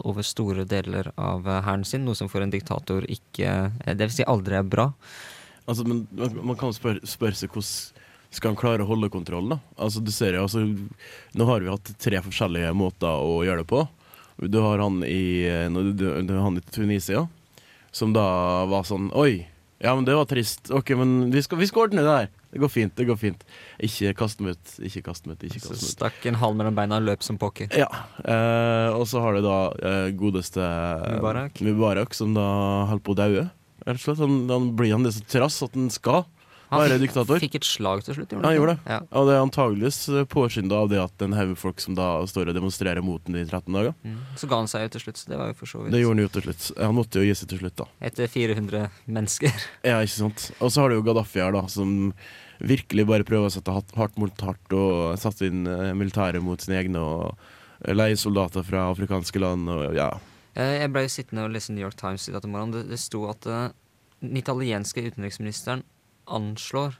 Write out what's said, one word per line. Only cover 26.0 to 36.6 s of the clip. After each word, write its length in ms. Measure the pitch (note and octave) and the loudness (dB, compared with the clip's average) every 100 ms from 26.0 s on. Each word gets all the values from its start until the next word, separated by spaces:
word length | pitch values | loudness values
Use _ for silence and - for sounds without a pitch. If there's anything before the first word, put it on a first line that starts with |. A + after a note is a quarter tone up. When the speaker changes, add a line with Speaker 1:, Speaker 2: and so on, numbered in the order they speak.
| A2+ - B2 | -6 -4 -2
Speaker 1:
en 100 | A2+ | 0
halv 160 | A2+ G#2+ | 2 2
mellom 180 | G#2+ G#2 | 0 0
beina 220 | G#2 G#2+ | 0 2
og 80 | G#2+ | 0
løp 160 | G2+ - | 0 -4
som 140 | G#2 | -4
pokker. 300 | G2+ - G#2+ | -4 -4 -2
Speaker 2:
Ja, 140 | - C3+ - - - | 0 0 -2 -12 -8
eh, 720 | - A2+ A#2 A#2 A#2 A2+ A2+ | 0 2 4 4 4 2 2
og 160 | A2 A2+ | 2 0
så 140 | A#2+ | 0
har 160 | A#2 G2+ | 2 4
du 80 | G#2 | 4
da, 100 | G2 F#2 - | 4 2 0
eh, 280 | F#2 G2 F#2+ F#2+ | 0 0 0 0
godeste 480 | G#2 F#2 F2 F#2+ F2 E2+ E2+ D#2+ - - | 0 0 -2 -2 -2 0 -2 -2 -2 0
Speaker 1:
Mubarak. 480 | A2 A2+ C#3+ - | 0 -2 -4 -2
Speaker 2:
Mubarak, 500 | G#2+ G#2+ A2 F#2+ A2+ | 0 4 4 2 0
som 220 | - G#2+ G#2+ | -2 0 2
da 100 | G2+ G2+ G2 G2 G2+ | 2 2 2 2 2
holdt 160 | G#2 G2+ | 0 0
på 80 | G2 | 2
å 60 | |
daue. 260 | G#2 G2 F3+ - _ _ - | 4 2 0 -6 _ _ -6
Rett 80 | B2 | -4
og 80 | |
slett, 160 | - D#3 | -2 0
han, 220 | C#3+ C3+ B2 | 2 2 2
han 220 | B2+ B2 A2+ | 2 2 2
blir, 160 | A#2 | 4
han 140 | G#2+ B2+ | 4 2
er 80 | G#2+ | 0
så 80 | G#2 | 0
trass 300 | C3+ D3 - | 2 2 0
at 140 | C3+ C3 | -4 -2
han 80 | B2+ | -2
skal 360 | - A#2 D#3 F3 _ _ - | 0 2 2 2 _ _ -20